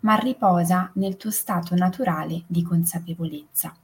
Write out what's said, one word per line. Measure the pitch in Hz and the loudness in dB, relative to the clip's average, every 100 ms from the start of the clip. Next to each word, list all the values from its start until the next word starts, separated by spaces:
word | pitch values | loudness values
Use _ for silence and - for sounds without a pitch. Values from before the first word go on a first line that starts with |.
ma | 214 | 4
riposa | 214 247 247 202 175 170 180 180 | 2 2 2 4 4 4 2 0
nel | 196 196 190 | -2 -4 -4
tuo | 214 | -6
stato | 208 - 180 170 | -6 -2 -4 0
naturale | 180 185 185 247 156 156 165 - | 2 2 2 -2 -2 -4 -8 -2
di | 170 | -2
consapevolezza. | 170 170 170 170 170 170 165 151 - - 160 - | 2 0 0 -2 -6 -6 -6 -8 -8 -6 -6 -10